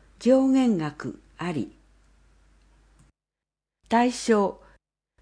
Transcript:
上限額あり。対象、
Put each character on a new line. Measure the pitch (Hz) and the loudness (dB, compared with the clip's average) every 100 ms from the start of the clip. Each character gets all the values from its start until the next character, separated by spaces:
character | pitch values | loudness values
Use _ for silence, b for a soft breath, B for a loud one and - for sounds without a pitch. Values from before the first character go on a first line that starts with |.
| _ - | _ -4
上 | 233 262 269 | 2 4 4
限 | 262 247 185 | 2 2 0
額 | 151 143 127 - _ - | -4 -8 -12 -12 _ -12
あ | 170 | -8
り。 | 151 90 - _ _ _ _ _ _ _ _ _ _ _ _ _ _ _ _ _ _ _ _ _ | -6 -8 -12 _ _ _ _ _ _ _ _ _ _ _ _ _ _ _ _ _ _ _ _ _
対 | 226 247 | 0 0
象、 | 240 - 214 196 - b b _ _ _ _ | -2 0 0 0 -6 b b _ _ _ _